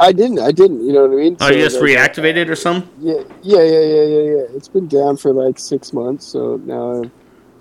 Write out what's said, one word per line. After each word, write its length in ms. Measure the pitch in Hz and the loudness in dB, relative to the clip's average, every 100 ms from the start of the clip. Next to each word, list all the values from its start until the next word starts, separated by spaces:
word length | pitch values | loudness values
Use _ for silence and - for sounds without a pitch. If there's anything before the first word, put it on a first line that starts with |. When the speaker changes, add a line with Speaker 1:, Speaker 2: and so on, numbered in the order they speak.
| 180 | 2
Speaker 1:
I 40 | |
didn't, 280 | 185 247 190 | 4 0 0
I 120 | 120 | -2
didn't, 320 | 156 190 131 120 | 4 2 2 0
you 60 | |
know 80 | 139 | 2
what 100 | 135 | 2
I 40 | 135 | 2
mean? 220 | 160 175 | 0 0
Speaker 2:
Oh, 80 | 139 | 0
you 40 | |
Speaker 1:
So, 60 | 139 156 | 2 0
Speaker 2:
just 120 | 127 | 0
Speaker 1:
like, 80 | 143 | 2
Speaker 2:
reactivated 580 | 127 139 151 156 165 165 | 2 2 0 -2 -2 -4
or 60 | 175 | -4
something? 340 | 175 180 180 135 | -4 -4 -6 -8
Speaker 1:
Yeah, 220 | 160 156 - - | -6 -6 -8 -14
yeah, 180 | 185 202 | 0 4
yeah, 180 | 160 160 | 4 4
yeah, 240 | 156 156 | 2 2
yeah, 180 | 151 151 | 2 0
yeah. 340 | 151 147 123 131 | 0 -2 -4 -10
It's 120 | - | -6
been 180 | 196 170 | -4 0
down 300 | 139 143 139 | 0 0 0
for, 160 | 143 | 0
like, 260 | 131 131 127 | 0 0 -4
six 340 | - 139 - | -6 -8 -6
months, 320 | 123 123 139 - | -8 -6 -8 -8
so 340 | 135 120 120 127 | -8 -6 -8 -8
now 380 | 120 120 123 | -8 -6 -8
I've 80 | 117 _ _ _ _ _ | -10 _ _ _ _ _